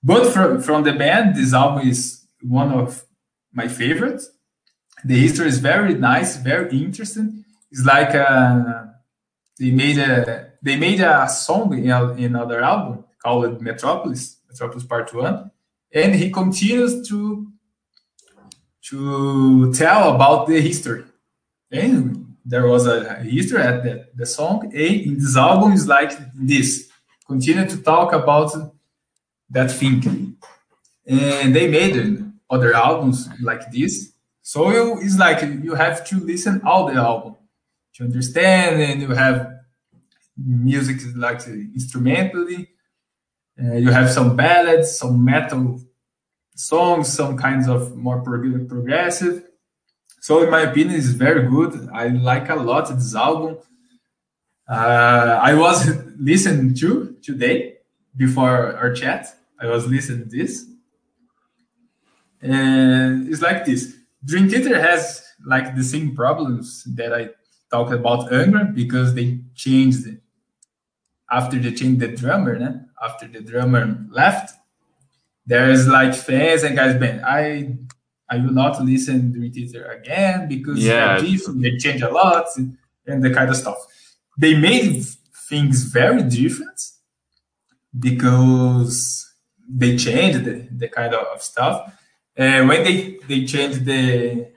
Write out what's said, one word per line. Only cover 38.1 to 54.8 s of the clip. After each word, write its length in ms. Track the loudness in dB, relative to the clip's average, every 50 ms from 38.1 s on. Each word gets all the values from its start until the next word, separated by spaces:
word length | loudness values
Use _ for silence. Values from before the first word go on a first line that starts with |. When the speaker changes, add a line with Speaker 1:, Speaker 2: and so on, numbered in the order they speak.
| -4 -4 -6 -4 -2 2 4 4 4 4 4 2 2 2 0
Speaker 1:
and 180 | 0 -2 -4
you 80 | -4 -4 0
have 380 | 2 2 2 2 0 -2 -8 -14 -20 _ _ _ _ _ _ _ _ _ _ _ _ _ _ _
music 600 | -10 -4 -2 0 2 2 2 0 0 -2 -4 -4 -6 -8 -12 -10
like 300 | -6 -6 -6 -6 -6 -10
instrumentally. 1200 | -14 -14 -14 -14 -12 -12 -12 -12 -10 -6 -2 0 0 0 0 0 -2 -2 -6 -6 -6 -8 -12 -12 _ _ _ _ _ _ _ _ _ _ _ _ _ _ _ _ _ _ -8
Uh, 160 | -6 -4 -2
you 140 | 2 2 4
have 200 | 6 6 4 4
some 260 | 4 2 2 2 2
ballads, 600 | 2 2 4 4 4 4 4 4 4 4 0 -2 -6
some 260 | -4 0 2 4 4
metal 560 | 4 4 2 0 -2 -4 -4 -2 -4 -4 -8 -14 _ _ _ _ _ _ _ _ _ _ _ _ _ _
songs, 520 | -14 -8 -2 0 2 2 2 2 0 0 -4
some 280 | -4 -4 -4 -4 -4 -2
kinds 300 | -2 -2 0 0 0 2
of 280 | 0 0 -2 -4 -10
more 240 | -8 -6 -4 -4 -4
prog-, 480 | -6 -6 -6 -4 -4 -4 -4 -4 -6 -8
progressive. 760 | -8 -8 -4 -2 -2 -2 -2 -2 -4 -2 -2 -4 -4 -4 -10 -20 _ _ _ _ _ _ _ _ _ _ _ _ _ _
So 220 | -4 2 2 4 4
in 80 | 4
my 120 | 2 2 2
opinion, 360 | 2 2 0 0 2 0 -2
it's 100 | 0 0
very 380 | 0 2 2 2 2 2 2 2
good. 400 | 2 2 0 0 -2 -10 -14 -12 -10
I 160 | -6 -4 -2
like 400 | -2 0 0 0 0 -2 0 -2
a 80 | -4
lot 320 | -2 -2 -2 -2 -2 -2 -2
this 260 | -4 -4 -4 -4 -2
album. 440 | -2 0 0 0 -2 -4 -8 -10 -12 -18 _ _ _ _ _ _ _ _ _ _ _ _ _ _ _ _ _ _ _ _ -8
Uh, 680 | -4 -2